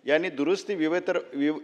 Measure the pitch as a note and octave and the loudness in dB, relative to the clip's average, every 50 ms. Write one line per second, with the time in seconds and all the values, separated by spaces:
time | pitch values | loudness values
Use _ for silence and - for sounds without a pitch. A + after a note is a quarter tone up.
0 | _ B2+ C#3+ D#3+ F3 F#3 D#3 C3 C#3+ D3+ F#3+ F#3+ - - G#3 F3 D#3 D#3 E3 F3+ | _ 2 2 2 2 0 -2 0 0 0 0 0 -2 -4 -2 0 0 2 0 0
1 | F3+ F#3 F3+ F3 - - - C#3+ C#3 D3+ D#3 D3 | 0 0 -2 -2 -2 -4 -4 0 0 0 0 -2